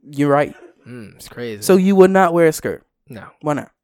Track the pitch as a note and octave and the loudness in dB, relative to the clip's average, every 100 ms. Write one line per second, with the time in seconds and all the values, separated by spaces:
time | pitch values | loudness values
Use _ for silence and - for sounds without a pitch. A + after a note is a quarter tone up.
0 | C#3 C#3+ C#3+ C#3+ D3 - - _ - B2 | -16 -4 0 0 0 -6 -20 _ -20 -20
1 | G#2 - - - A#2+ G#2 G#2+ F#3+ F#3 F#3+ | -20 -20 -20 -14 -12 -10 0 2 2 4
2 | F#3 F#3+ F#3 E3+ E3 D#3 A2+ D#2 _ _ | 4 4 0 2 0 0 -8 -10 _ _
3 | _ A2 - _ D3+ C#3+ A2+ _ | _ -20 -20 _ -6 -6 -8 _